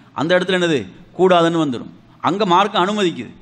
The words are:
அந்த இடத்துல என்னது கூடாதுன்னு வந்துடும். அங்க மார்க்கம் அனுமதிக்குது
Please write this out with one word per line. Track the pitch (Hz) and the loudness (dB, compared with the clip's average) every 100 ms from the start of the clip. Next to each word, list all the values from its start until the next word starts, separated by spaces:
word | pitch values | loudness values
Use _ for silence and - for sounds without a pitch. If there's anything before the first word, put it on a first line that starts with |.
| - | -14
அந்த | - 156 180 | -6 0 0
இடத்துல | 185 185 | 0 0
என்னது | 175 143 92 - - - | 0 -2 -4 -16 -12 0
கூடாதுன்னு | 185 175 165 165 | 4 4 2 0
வந்துடும். | 151 117 85 - _ _ 127 | -2 -4 -12 -20 _ _ -4
அங்க | 196 208 | -2 2
மார்க்கம் | 175 208 208 185 | 2 2 0 -2
அனுமதிக்குது | 214 185 131 107 - | 0 -2 -4 -12 -16